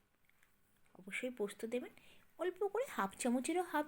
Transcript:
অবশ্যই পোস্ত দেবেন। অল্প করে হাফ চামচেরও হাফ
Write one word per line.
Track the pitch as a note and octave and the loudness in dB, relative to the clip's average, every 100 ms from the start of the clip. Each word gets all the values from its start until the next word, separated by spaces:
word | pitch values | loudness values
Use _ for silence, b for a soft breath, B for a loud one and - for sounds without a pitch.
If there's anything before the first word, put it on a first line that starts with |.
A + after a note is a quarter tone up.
| _ _ _ _ - _ _ _ - | _ _ _ _ -20 _ _ _ -20
অবশ্যই | - F#3+ - B3+ | -18 -8 -4 -4
পোস্ত | B3 G3+ - A3+ | 0 -2 -2 -2
দেবেন। | B3 G4 - B B B - | -2 -4 -12 B B B -2
অল্প | F4 F4+ G4+ | -2 0 0
করে | G#4 C#5 | 2 0
হাফ | - G3 - | 0 0 0
চামচেরও | B3 B3 B3 F4 | 2 2 4 2
হাফ | F4 D4+ | 2 0